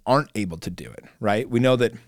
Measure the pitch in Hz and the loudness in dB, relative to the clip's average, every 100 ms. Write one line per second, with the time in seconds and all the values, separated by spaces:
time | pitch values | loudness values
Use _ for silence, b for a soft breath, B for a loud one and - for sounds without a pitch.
0 | - 131 143 104 98 82 - 87 - - | 2 2 2 -6 -6 -6 -10 -12 -14 -16
1 | - _ 104 104 123 120 127 127 117 - | -20 _ 0 0 0 2 4 4 2 -2